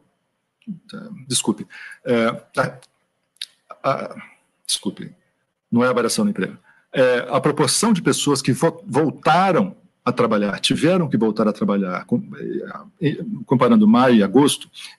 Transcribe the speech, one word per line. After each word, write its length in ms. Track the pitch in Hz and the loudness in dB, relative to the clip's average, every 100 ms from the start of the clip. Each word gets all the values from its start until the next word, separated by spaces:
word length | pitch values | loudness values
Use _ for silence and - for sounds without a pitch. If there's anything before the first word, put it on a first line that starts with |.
| _ _ _ _ _ _ 233 170 _ - 220 160 131 | _ _ _ _ _ _ -16 -16 _ -18 -16 -18 -8
desculpe, 400 | 123 - - - - - - | -4 -4 -4 -8 -18 -20 -12
é, 360 | 131 120 113 - - 147 | -2 0 0 -4 -8 -4
a, 220 | 156 - - _ _ _ _ _ - _ _ - | -4 -8 -20 _ _ _ _ _ -18 _ _ -8
a, 340 | 139 - - - - _ _ _ | -6 -4 -8 -14 -20 _ _ _
desculpe, 480 | - - - - - - _ _ _ _ _ | -8 -8 -8 -10 -16 -18 _ _ _ _ _
não 120 | 117 | 0
é 60 | 127 | 2
a 40 | |
variação 320 | 120 113 - | 0 0 0
no 60 | 104 | -2
emprego, 260 | 101 92 - _ _ _ | -2 -6 -8 _ _ _
é 340 | - 127 123 - | 0 2 2 0
a 100 | 139 | -2
proporção 520 | 151 147 131 - 220 | 0 0 0 0 0
de 80 | 180 | 2
pessoas 400 | - - 147 135 | 0 0 0 0
que 120 | 139 | 0
vo-, 280 | 113 123 - - | 0 -2 -2 -4
voltaram 880 | 123 156 - 165 165 190 160 95 - _ _ | -2 -2 -2 2 2 4 2 -2 -6 _ _
a 80 | 123 | -4
trabalhar, 460 | - 113 107 101 - | 0 0 0 -2 -2
tiveram 480 | - 131 156 185 151 | -2 0 2 2 0
que 80 | 113 | 0
voltar 320 | 110 104 107 | 0 0 -2
a 40 | |
trabalhar, 520 | - 101 101 92 90 - | 0 -2 0 -2 -6 -4
com, 160 | - - - 58 - - - - _ | -4 -4 -12 -8 -8 -10 -14 -20 _
é, 180 | 160 - 113 - - | -4 -4 -8 -10 -2
comparando 420 | 127 123 113 107 | 2 6 6 8
maio 280 | 120 131 117 | 6 6 6
e 60 | |
agosto. 480 | 95 117 143 - - - - | 6 4 4 0 -10 -20 -20